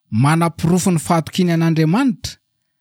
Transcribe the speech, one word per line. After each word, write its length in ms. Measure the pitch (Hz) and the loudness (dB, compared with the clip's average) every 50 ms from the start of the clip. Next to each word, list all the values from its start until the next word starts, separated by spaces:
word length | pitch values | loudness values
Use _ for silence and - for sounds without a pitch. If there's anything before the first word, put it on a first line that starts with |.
| _ - | _ -6
manapirofo 800 | - 107 131 143 160 165 170 170 156 - - 165 175 185 - 196 | -2 0 2 2 2 2 0 -2 -2 -2 -2 0 0 2 2 0
ny 80 | 180 160 | 0 0
fahatokiany 540 | - - 175 165 156 - - - 185 175 170 | 0 0 0 0 -2 -4 -2 -2 0 0 0
an'Andriamanitra 840 | 165 165 165 165 151 160 156 170 226 277 262 220 - - - - _ _ _ _ _ _ _ _ _ | 0 0 0 0 0 0 0 2 0 0 0 -2 -4 -8 -14 -16 _ _ _ _ _ _ _ _ _